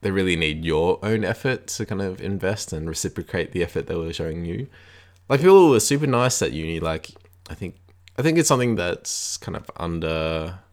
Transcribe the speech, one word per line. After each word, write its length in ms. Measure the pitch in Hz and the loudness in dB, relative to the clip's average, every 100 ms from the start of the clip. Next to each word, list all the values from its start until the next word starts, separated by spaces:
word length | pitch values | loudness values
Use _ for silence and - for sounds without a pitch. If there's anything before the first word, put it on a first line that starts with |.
they 100 | 104 | 0
really 240 | 95 95 85 | 0 2 2
need 280 | 80 78 | 0 -2
your 360 | 80 78 85 85 | 0 2 2 0
own 200 | 104 110 | 0 0
effort 440 | 95 113 135 123 - | -2 -2 -2 -4 -6
to 180 | - 107 | -8 -6
kind 160 | 98 | -4
of 200 | 98 92 | -6 -6
invest 500 | - 98 92 104 - | -6 -4 -2 -4 -6
and 160 | 80 80 | -6 -6
reciprocate 640 | 78 92 85 85 92 82 | -6 -6 -6 -6 -4 -4
the 120 | 90 | -2
effort 240 | 82 - 76 | -2 -2 -4
they 80 | 85 | -4
were 180 | 82 | -4
showing 320 | 82 80 80 85 | -6 -6 -6 -6
you. 220 | 92 135 - - - - _ _ | -6 -8 -12 -20 -20 -20 _ _
Like, 120 | 139 | 2
people 280 | 170 190 175 | 8 10 10
were 100 | 123 | 6
super 280 | - 143 147 | 4 0 2
nice 340 | 123 127 - | 2 2 0
at 100 | 80 | -2
uni. 280 | 71 80 82 | -4 -4 -4
Like, 320 | 82 80 - - _ - - | -2 -4 -8 -20 _ -20 -18
I 40 | |
think, 220 | - 92 - - - - - | -12 -12 -12 -20 -20 -18 -2
I 40 | |
think 160 | 143 165 | 2 4
it's 100 | 156 | 4
something 260 | 135 123 113 | 4 2 0
that's 600 | 87 - - - - - | 0 -4 -6 -8 -6 -8
kind 180 | - 87 | -8 -10
of 140 | - - | -12 -8
under 840 | 85 85 80 80 80 80 80 90 _ | -6 -4 -2 -2 -2 -2 -4 -10 _